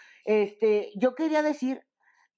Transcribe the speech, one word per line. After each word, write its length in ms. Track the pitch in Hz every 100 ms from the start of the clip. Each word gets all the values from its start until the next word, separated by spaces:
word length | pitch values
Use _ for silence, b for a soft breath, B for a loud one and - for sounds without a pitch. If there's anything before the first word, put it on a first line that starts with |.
| B B B
este, 680 | 214 202 - 220 208 - 196
yo 200 | 254 254
quería 260 | 320 302
decir, 400 | 302 294 254 262 - _ b b b